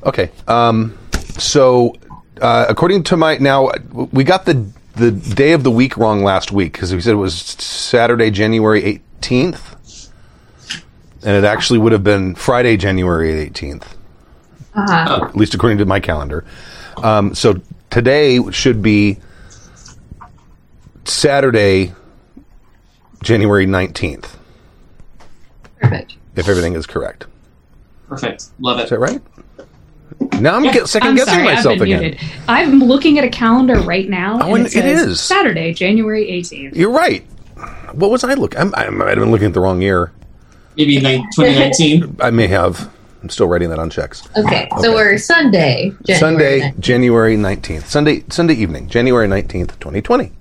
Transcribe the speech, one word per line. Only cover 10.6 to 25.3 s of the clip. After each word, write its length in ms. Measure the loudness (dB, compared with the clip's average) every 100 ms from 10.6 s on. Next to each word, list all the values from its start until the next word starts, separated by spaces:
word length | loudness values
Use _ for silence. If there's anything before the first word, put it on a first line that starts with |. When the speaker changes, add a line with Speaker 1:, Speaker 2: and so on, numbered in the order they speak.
| -16 -16 -16 _ -20 -12
Speaker 1:
And 120 | 0 2
it 80 |
actually 340 | 2 0 0 2
would 140 | 4
have 120 | 2
been 300 | 2 0 0
Friday, 420 | -4 -2 0 2 0
January 560 | 0 0 0 0 0
eighteenth. 640 | -2 -6 -10 -12 -12 -16 -20 -20 -20 _ -20 _ -20 -12
Speaker 2:
Uh-huh. 520 | -6 0 0 0 -2 -4
Speaker 1:
At 80 | -2
least 180 | -2
according 240 | 0 0 0
to 60 |
my 160 | 0 0
calendar. 440 | -2 -6 -6 -10 -12 -20 -20 -20 -18 -4
Um, 380 | 0 2 0
so 260 | 0 0 0 -4 -20 _
today 480 | 0 2 2 4 2 0
should 320 | 0 0 2
be 360 | 2 2 2 -2 -12 -20 -20 -20 -20 -20 -20 -20 -20 -20 -20 -20 _ -20 _ -20 -20 -18
Saturday, 880 | -10 -2 0 2 2 2 2 2 0 -6 -20 -20 _ -20 -20 -20 -20 _ _ _ _ -16
January 440 | 0 2 4 2 2
nineteenth. 680 | 0 -2 -6 -8 -8 -18 -20 -20 -20 -20 _ -20 -20 -20 -20 -20